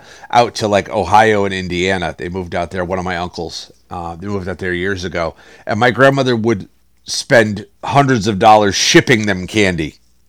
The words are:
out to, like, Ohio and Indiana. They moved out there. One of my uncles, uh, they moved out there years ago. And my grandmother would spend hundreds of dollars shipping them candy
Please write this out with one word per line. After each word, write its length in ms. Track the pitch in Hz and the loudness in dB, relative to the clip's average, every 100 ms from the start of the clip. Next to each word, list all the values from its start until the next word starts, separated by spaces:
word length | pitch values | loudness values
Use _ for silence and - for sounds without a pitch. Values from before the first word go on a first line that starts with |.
| - - - | -10 -20 -2
out 260 | 117 117 - | 0 0 0
to, 120 | 107 | 0
like, 220 | 101 - | 0 0
Ohio 560 | 107 87 107 110 104 98 | -4 2 4 4 2 0
and 80 | |
Indiana. 600 | 95 92 87 90 95 80 78 | -4 -4 -2 -2 -2 -4 -6
They 100 | 87 | -8
moved 260 | 92 87 | -8 -6
out 180 | 92 82 | -6 -6
there. 120 | 95 | -6
One 160 | 87 95 | -4 -4
of 60 | 90 | -4
my 100 | 87 | -6
uncles, 560 | 87 - 82 - - _ _ | -6 -8 -10 -12 -18 _ _
uh, 280 | 90 85 82 | -12 -12 -10
they 100 | 98 | -8
moved 220 | 101 90 | -6 -6
out 80 | 87 | -8
there 160 | 95 | -6
years 320 | 87 95 95 90 | -4 -4 -4 -6
ago. 300 | 87 82 - - - - | -4 -6 -8 -18 -14 -6
And 140 | 107 | 0
my 120 | 123 | 0
grandmother 440 | 110 139 139 127 117 | 4 4 4 0 0
would 320 | 113 101 - _ _ _ - | 0 -2 -6 _ _ _ -12
spend 600 | - - 127 107 101 - _ | -10 2 2 2 -2 -10 _
hundreds 460 | - 131 135 123 95 | -2 2 2 2 0
of 120 | 95 | 4
dollars 360 | 113 107 101 - | 6 6 4 0
shipping 500 | - 170 - 113 104 | 2 4 4 2 0
them 220 | 92 90 | -4 -2
candy 520 | 107 98 85 76 - _ _ | 0 0 0 -6 -10 _ _